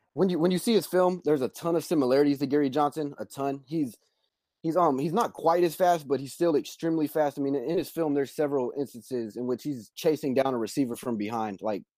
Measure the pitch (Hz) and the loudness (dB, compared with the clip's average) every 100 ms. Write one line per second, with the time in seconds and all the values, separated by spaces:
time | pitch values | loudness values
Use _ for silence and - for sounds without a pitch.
0 | _ 143 190 175 175 180 - 214 - 180 | _ -2 0 2 2 2 2 2 2 2
1 | 180 180 147 151 123 - 170 170 - 165 | 2 2 0 0 0 -4 -2 -2 0 2
2 | 123 135 147 135 139 147 139 135 147 156 | 4 4 4 2 0 2 2 2 0 0
3 | 147 - 104 - 139 139 127 160 131 - | -8 -8 -12 -6 -4 -6 -6 -4 -4 -6
4 | _ _ _ _ _ _ 165 165 170 131 | _ _ _ _ _ _ -2 2 2 2
5 | 156 190 226 - 160 175 175 - 180 175 | 0 0 -2 0 2 4 2 2 2 2
6 | 139 135 135 - 170 143 - - 165 160 | 0 -4 -4 0 2 2 -2 -6 -2 0
7 | 147 160 147 143 139 139 123 170 147 165 | 0 0 0 0 -2 -2 0 -2 -2 -2
8 | 156 143 135 - 147 139 123 - 131 117 | 0 0 -2 -2 0 0 -2 -4 -6 -8
9 | - 123 110 107 123 120 147 131 101 - | -8 -6 -4 -6 -4 -2 -4 -6 -10 -4
10 | 170 151 143 127 135 123 107 - 127 117 | 0 0 0 2 2 0 -2 -2 -2 -2
11 | 131 110 104 113 107 95 107 101 - | -4 -4 -2 -2 -4 -4 -4 -4 -8